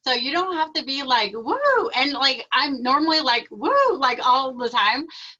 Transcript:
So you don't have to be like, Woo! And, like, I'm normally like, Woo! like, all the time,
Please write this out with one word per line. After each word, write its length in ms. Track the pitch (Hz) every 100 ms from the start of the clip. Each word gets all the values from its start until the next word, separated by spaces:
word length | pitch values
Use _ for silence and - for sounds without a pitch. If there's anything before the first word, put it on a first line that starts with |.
| 277
So 60 |
you 180 | 247 247
don't 220 | 330 370
have 180 | 339 311
to 100 | 311
be 180 | 247 269
like, 300 | 269 247 202
Woo! 540 | 220 226 508 571 508 370
And, 180 | 247 277
like, 340 | 277 269 254 -
I'm 300 | 247 285 269
normally 380 | 247 277 311 311
like, 280 | 262 240 -
Woo! 200 | 208 294 554 539 330
like, 260 | 269 233
all 300 | - 254 262 247
the 120 | 240
time, 360 | 233 208 247 320 - -